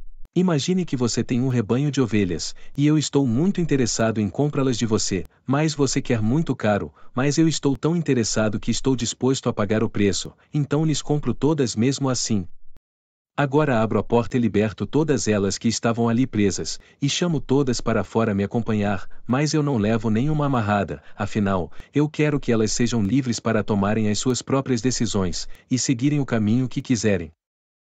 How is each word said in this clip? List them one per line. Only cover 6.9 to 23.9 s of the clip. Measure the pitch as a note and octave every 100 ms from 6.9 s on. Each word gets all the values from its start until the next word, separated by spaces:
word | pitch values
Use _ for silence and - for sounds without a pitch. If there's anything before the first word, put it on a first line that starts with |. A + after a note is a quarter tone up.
| - -
mas | - C#3 C#3+
eu | D#3+
estou | D3 C#3+
tão | C3+ D3 F3
interessado | D3+ C3 G#2+ - G#2+ G#2
que | -
estou | A2+ C3
disposto | B2+ B2 - B2 C3+ B2
a |
pagar | A2+ G#2 A2
o | A2
preço, | G#2 G2+ F#2 - - _
então | D3+ C#3+ C#3+
lhes | D#3+ D3
compro | - D3 C3
todas | A2+ C#3 D#3 B2+
mesmo | G#2 B2 C3+ C3+
assim. | B2 - G#2 F2 - - - _ _ _ _ _ -
Agora | C#3+ C#3+ D3+ A#2
abro | A2 G#2
a |
porta | F#2+ A#2 A#2 C3
e |
liberto | A#2 G2 G#2+ G2 G2+
todas | C#3 D#3 C3 G#2
elas | G#2 G2 F#2+
que | A#2
estavam | G#2+ A#2+ A2+ A#2
ali | A#2 C3
presas, | G#2+ G2+ F2 E2 - - -
e | C#3+
chamo | - F3+ D3+
todas | - C3+ C3 A#2+
para | - A2
fora | G2 A2+ A2+
me | G2+
acompanhar, | G2 B2 A2 G#2+ G2+ G2 - - -
mas | B2+ D3+
eu | D3+
não | C#3+ B2+
levo | G2+ A#2 A2+
nenhuma | G#2+ C#3+ D#3 C#3+
amarrada, | C3 G#2 G#2 F#2+ D#2 -
afinal, | - G2+ A2 G2+ F#2+ E2+ - -
eu | C#3 D3+
quero | - D3+ D3
que | -
elas | A2+ G#2+
sejam | - A#2+ A#2+
livres | G2 B2+ B2+ A2+
para | A#2 A2+
tomarem | G2 G#2 G2